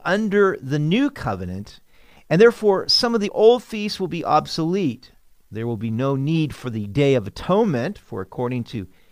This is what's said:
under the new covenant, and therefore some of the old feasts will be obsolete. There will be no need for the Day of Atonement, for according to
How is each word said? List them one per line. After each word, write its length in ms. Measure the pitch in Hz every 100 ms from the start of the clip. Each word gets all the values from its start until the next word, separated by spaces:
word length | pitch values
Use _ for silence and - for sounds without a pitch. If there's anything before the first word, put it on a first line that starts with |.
under 540 | - 196 220 202 196 160
the 180 | 131 147
new 300 | 151 208 277
covenant, 720 | - 135 95 90 95 104 - _ - - - -
and 120 | 165
therefore 480 | 233 226 214 190 -
some 260 | - 240 233
of 60 |
the 80 | 202
old 340 | - 220 247
feasts 360 | - 214 208 -
will 100 | 185
be 160 | 170 101
obsolete. 880 | 147 - - 160 190 165 113 - _ _ - _
There 160 | 104 117
will 100 | 117
be 140 | 113
no 240 | 110 135 139
need 380 | 139 165 151 -
for 140 | 123
the 180 | 110 104
Day 280 | 101 139 131
of 120 | 101
Atonement, 680 | - - 190 226 131 139 -
for 240 | - 104
according 440 | 98 - 123 127 113
to 220 | 113 90 - _